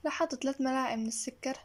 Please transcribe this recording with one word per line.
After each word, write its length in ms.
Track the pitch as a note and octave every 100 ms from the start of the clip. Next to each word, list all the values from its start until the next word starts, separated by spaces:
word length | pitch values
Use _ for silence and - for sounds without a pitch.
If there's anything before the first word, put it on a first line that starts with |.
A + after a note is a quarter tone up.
| D4+
رح 160 | -
أحط 120 | E4
ثلاث 260 | C4+ C4+ C#4
ملاعق 340 | C4 C4 B3+
من 120 | A3+ A3
السكر 520 | - - - C4 C4+